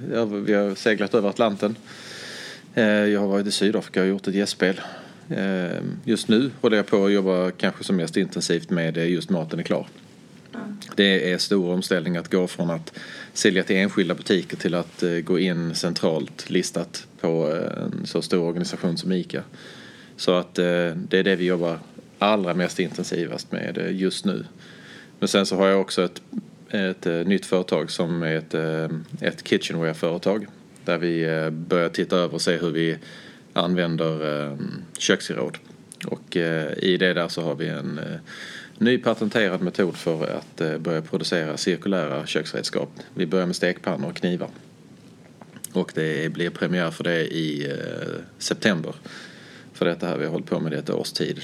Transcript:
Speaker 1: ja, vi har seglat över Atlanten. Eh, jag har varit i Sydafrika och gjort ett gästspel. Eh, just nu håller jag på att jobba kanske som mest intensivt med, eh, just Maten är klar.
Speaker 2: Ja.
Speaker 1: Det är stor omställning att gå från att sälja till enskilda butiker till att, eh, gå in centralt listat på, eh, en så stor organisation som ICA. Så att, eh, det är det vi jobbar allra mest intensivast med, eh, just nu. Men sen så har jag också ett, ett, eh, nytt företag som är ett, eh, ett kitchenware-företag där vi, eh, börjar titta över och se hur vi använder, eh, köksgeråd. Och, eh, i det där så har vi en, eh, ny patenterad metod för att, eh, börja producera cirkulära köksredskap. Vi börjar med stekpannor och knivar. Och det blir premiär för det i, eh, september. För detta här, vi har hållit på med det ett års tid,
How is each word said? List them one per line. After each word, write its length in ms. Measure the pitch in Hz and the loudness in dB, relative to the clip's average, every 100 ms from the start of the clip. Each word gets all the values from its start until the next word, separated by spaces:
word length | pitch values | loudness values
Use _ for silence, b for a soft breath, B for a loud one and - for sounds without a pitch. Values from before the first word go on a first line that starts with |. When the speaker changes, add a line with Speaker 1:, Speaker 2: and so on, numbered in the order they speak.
| 123 | -4
Speaker 1:
ja, 120 | 117 110 | -2 0
vi 280 | 101 104 | 0 2
har 220 | 101 101 95 | 4 2 0
seglat 380 | - 104 101 | 0 2 2
över 160 | 117 101 | 2 2
Atlanten. 460 | 95 117 98 104 113 B B B B B B B B B | 2 2 2 -2 -4 B B B B B B B B B
Eh, 100 | - 107 | 2 4
jag 340 | 107 104 104 | 6 4 4
har 80 | 101 | 4
varit 200 | 98 101 | 2 2
i 40 | |
Sydafrika 500 | - 101 107 - 95 | 2 2 2 0 2
och 60 | 95 | 2
gjort 200 | 98 98 | 2 0
ett 80 | 95 | 0
gästspel. 460 | 101 - 92 95 B B B B B | 0 2 0 0 B B B B B
Eh, 540 | - 98 92 87 87 92 - | -2 0 0 -2 -4 -4 -4
just 240 | - 107 - | 0 0 6
nu 240 | 110 135 127 | 6 4 2
håller 160 | 120 107 | 4 4
jag 80 | 101 | 4
på 180 | 104 98 | 4 6
att 60 | |
jobba 400 | 101 95 92 92 | 6 4 4 2
kanske 320 | 90 98 - | 0 -2 -2
som 120 | - 95 | 0 0
mest 220 | 80 90 | 2 2
intensivt 520 | 92 95 - 85 82 | 0 0 0 0 0
med, 280 | 87 82 80 | 0 0 0
eh, 100 | 85 | 2
just 180 | 87 - | 0 0
Maten 300 | 90 80 - | -2 -2 -4
är 40 | |
klar. 240 | - 82 - - - - - - - | -2 -2 -2 -12 -20 -20 -20 -20 -16
Speaker 2:
Ja. 80 | - - - - - | -12 -10 -10 -4 2
Speaker 1:
Det 360 | 101 92 90 | 4 4 2
är 60 | 87 | 0
stor 360 | - 101 87 | 2 2 2
omställning 440 | 90 - 92 80 85 | 0 0 0 0 -4
att 140 | 82 | 0
gå 160 | 95 90 | 0 0
från 220 | - 85 | -2 -4
att 220 | 82 - - B B B | -4 -8 -14 B B B
sälja 300 | - 107 95 | 0 2 4
till 120 | 87 95 | 4 4
enskilda 400 | 98 104 85 90 | 4 2 0 0
butiker 420 | - 95 - 87 | 2 0 0 -4
till 160 | 92 | -2
att, 300 | 85 82 - | -2 -2 -2
eh, 80 | 87 85 | 0 0
gå 200 | 82 90 | 2 2
in 360 | 92 85 85 76 | 2 0 -2 -2
centralt 760 | 87 82 95 80 65 - - | -2 0 0 0 -2 -8 -2
listat 580 | 92 87 - - - - - | 0 0 -2 -6 -8 -16 -4
på, 300 | 90 82 76 | 0 2 2
eh, 320 | 85 82 50 | 0 -2 -4
en 220 | - - - | -4 -6 -4
så 160 | 82 | -4
stor 220 | 80 92 | 0 2
organisation 540 | 85 85 90 87 92 82 | 2 0 -4 -2 -2 -2
som 140 | 87 | 0
ICA. 320 | 92 82 - - B B B B B B B | -2 -2 -6 -8 B B B B B B B
Så 140 | - 90 | 2 4
att, 220 | 87 - | 2 2
eh, 60 | 87 87 87 82 | 2 4 2 -2
det 220 | - 95 | 0 2
är 40 | |
det 120 | 95 92 | 4 2
vi 100 | 90 | 2
jobbar 340 | 90 85 80 - - - - | 2 0 -2 -8 -20 -20 0
allra 340 | 101 107 90 | 4 4 2
mest 260 | 87 90 - | 2 0 0
intensivast 720 | 87 - 87 85 85 - - | -2 -4 -4 -2 -2 -6 -6
med, 260 | 87 - - | -6 -4 -4
eh, 180 | 90 95 | -4 0
just 300 | 95 - 101 | 0 0 -2
nu. 200 | 53 - - B B B B B B | -2 -6 -14 B B B B B B
Men 80 | 101 | 2
sen 180 | 101 95 | 2 2
så 100 | 92 | 4
har 120 | 95 | 4
jag 140 | 98 | 4
också 200 | 95 - | 2 2
ett, 180 | 87 - - - - - - | 0 -2 -10 -10 -10 -12 -6
ett, 360 | 107 95 92 90 | -2 -2 -2 0
eh, 80 | 85 | 0
nytt 280 | 85 98 - | 2 2 2
företag 460 | 92 90 85 80 | 0 2 0 0
som 320 | - 85 85 | -2 0 0
är 120 | 80 80 | 0 0
ett, 180 | 78 | -2
eh, 360 | 82 80 80 80 80 - - | -2 0 0 -2 -4 -8 -6
ett 260 | 107 - - | -4 -4 0
kitchenware-företag 1000 | 101 - 82 82 80 85 85 95 107 101 - - - - | 0 2 -2 -2 0 -2 0 0 0 -4 -14 -20 -8 -2
där 120 | 85 | 0
vi, 260 | 85 82 | 2 2
eh, 260 | 80 80 80 | 2 0 0
börjar 400 | 78 82 90 82 | -4 0 2 2
titta 280 | 85 87 92 | 0 0 2
över 160 | 85 | 2
och 80 | 82 | 0
se 160 | 95 85 | 0 2
hur 140 | 85 | 2
vi 260 | 78 82 78 B B B B B | 2 0 0 B B B B B
använder, 920 | - 87 90 85 82 80 78 76 73 73 | -2 2 2 2 2 0 0 -2 -2 -4
eh, 60 | 71 69 - - - | -6 -8 -8 -10 -2
köksgeråd. 600 | - 95 - - - - - - - - - | 2 2 0 -4 -4 -6 -16 -20 -20 -12 -6
Och, 300 | - - 87 | -6 -4 0
eh, 360 | 82 82 76 - | 0 0 -2 0
i 200 | 95 90 | 2 4
det 160 | 90 | 4
där 140 | 87 85 | 2 0
så 140 | - | -2
har 140 | 82 76 | -2 -2
vi 120 | 80 | -4
en, 300 | 80 - 76 | -4 -6 -6
eh, 200 | 80 82 - B B B B B | -6 -8 -12 B B B B B
ny 200 | 113 127 | 4 4
patenterad 640 | 120 110 107 117 101 90 | 2 0 0 2 2 2
metod 340 | 90 - 92 80 | 0 2 0 0
för 320 | - 80 78 78 | -2 -2 -2 -4
att, 240 | - - | -8 -4
eh, 160 | 82 78 | -2 -2
börja 240 | 85 80 | -2 -4
producera 560 | 80 90 80 90 78 73 | -2 -4 0 0 -2 -2
cirkulära 680 | - 87 98 95 76 69 78 | 0 0 0 0 0 -4 -2
köksredskap. 640 | - 76 55 - - - - B | -2 -2 -4 -4 -2 -4 -8 B
Vi 120 | - 87 | -4 0
börjar 200 | 92 90 | 2 2
med 100 | 90 | 0
stekpannor 540 | 87 87 - 92 82 | 0 0 -2 -2 -4
och 60 | 90 | -2
knivar. 340 | 90 87 - - - - - - - - - - - - - | -2 0 -4 -10 -20 -20 -20 -20 -20 -20 -20 -20 -20 -16 -4
Och 180 | 92 90 - | -2 -2 -2
det 380 | 78 73 78 | -2 -2 -2
blir 160 | 78 85 | -2 -4
premiär 420 | - 85 90 82 | -2 0 0 0
för 120 | 82 | -2
det 180 | 85 85 78 | 0 0 0
i, 380 | 82 80 73 - | -2 -2 -2 -4
eh, 440 | - 50 82 - 82 85 - | -4 -6 -6 -6 -8 -10 -8
september. 560 | - 101 113 87 76 78 - B B B B B B | -4 0 2 2 -2 -8 -14 B B B B B B
För 120 | - 85 | -2 0
detta 220 | 85 87 | 0 -2
här, 100 | - | -2
vi 80 | 76 | -2
har 60 | |
hållit 140 | 80 - | -4 -2
på 100 | - | -2
med 120 | - | -2
det 60 | 76 | -4
ett 120 | - | -2
års 220 | 87 - | -2 -2
tid, 300 | - 78 73 | -2 -2 -4